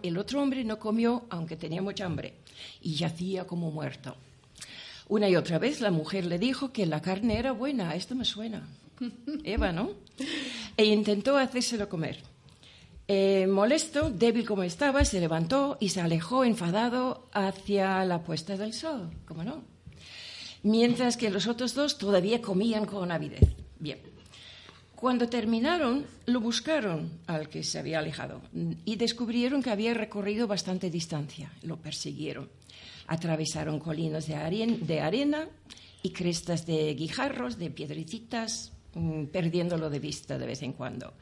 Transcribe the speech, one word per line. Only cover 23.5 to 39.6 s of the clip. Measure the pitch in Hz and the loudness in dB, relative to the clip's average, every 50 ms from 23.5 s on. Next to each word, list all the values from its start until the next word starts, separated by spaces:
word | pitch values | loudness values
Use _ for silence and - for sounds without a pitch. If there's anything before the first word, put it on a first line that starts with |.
| - - - - - - | 4 0 -12 -18 -12 -8
Bien. | - 151 - - - - - - - - - - - - - - - - - - - - - | -8 -8 -8 -8 -14 -20 -20 -20 -20 -20 -20 -20 -20 -20 -20 -20 -20 -20 -20 -20 -20 -20 -10
Cuando | - 233 254 247 240 240 233 | -2 0 2 2 2 2 0
terminaron, | 247 240 214 233 233 226 240 311 349 339 285 233 254 285 285 - - - - | 0 0 2 2 2 2 4 2 2 4 2 2 2 0 -2 -6 -12 -6 0
lo | 240 247 254 | 2 2 2
buscaron | 214 233 226 - - 302 320 285 214 190 165 151 165 165 165 - - | 2 0 0 0 0 0 0 2 2 0 -2 -2 -4 -6 -8 -10 -6
al | - 165 156 151 147 | -4 -4 -4 -4 -6
que | - 160 - | -8 -6 -6
se | - - | -4 -4
había | 156 - 160 160 156 | -4 -4 -2 -2 -2
alejado | 156 160 143 - - - - - - - - 165 170 165 - - - | -2 -2 -6 -6 -8 -8 -10 -12 -14 -10 -6 -4 -2 -2 -4 -4 -4
y | 214 226 | -4 -2
descubrieron | 208 233 226 - - 240 220 226 240 240 254 294 277 | 0 0 0 0 -2 -2 0 0 2 2 2 2 0
que | 247 254 | 0 0
había | 208 196 220 233 233 | 0 0 0 0 0
recorrido | 226 208 - - 202 190 208 214 226 240 | 0 -2 -4 -4 -4 -2 0 0 0 0
bastante | 208 202 170 - 185 185 180 196 175 | 0 0 -2 -2 -2 -2 -2 -2 -2
distancia. | 156 170 165 - 160 147 147 135 - 156 147 - - - | -2 -2 -4 -2 -4 -4 -4 -6 -8 -12 -14 -16 -14 -12
Lo | - 165 156 | -10 -8 -8
persiguieron. | 160 - 151 147 - - 147 143 147 151 143 - 139 131 - - - - - - - - - - - - | -8 -8 -10 -8 -8 -6 -8 -6 -6 -6 -6 -6 -8 -10 -14 -16 -20 -20 -20 -20 -20 -18 -18 -18 -14 -6
Atravesaron | - 165 165 175 165 160 156 156 156 160 156 151 156 151 147 | -4 -4 -2 0 0 0 0 0 -2 -2 -4 -2 -2 -2 -2
colinas | 151 165 151 160 165 156 151 156 143 | -2 -4 -2 -2 -2 -2 -2 -2 -4
de | 156 151 | -4 -4
aren-, | 151 156 160 190 220 226 233 226 - 170 | -4 -2 -2 0 0 2 2 0 0 0
de | 151 160 147 | -2 0 0
arena | 147 156 202 269 285 294 302 311 320 - - - - - - - - - - - | 0 2 2 2 2 2 2 0 -2 -8 -10 -18 -20 -20 -20 -20 -20 -20 -12 -6
y | - 180 | -6 -6
crestas | - - 175 175 170 170 - 175 170 - - | -4 0 0 0 0 0 -2 -2 -2 -2 0
de | 170 160 156 156 151 151 | 0 0 2 2 0 0
guijarros, | - 160 143 - 254 262 277 269 240 - 247 226 - | -2 -4 -4 -2 -2 -2 -2 -2 -2 -4 -4 -4 -6
de | 175 135 | -6 -8
piedrecitas, | - - - 139 147 160 160 - 226 220 - - 247 226 226 214 - - - - - - - - - | -6 -8 -8 -8 -6 -8 -8 -8 -10 -12 -10 -6 -6 -4 -4 -4 -6 -8 -8 -12 -18 -20 -20 -12 -6
mm, | 170 165 165 156 156 147 | -4 -2 -2 -2 -2 -4
perdiéndolo | 143 - 180 165 165 170 180 | -2 0 0 0 2 2 2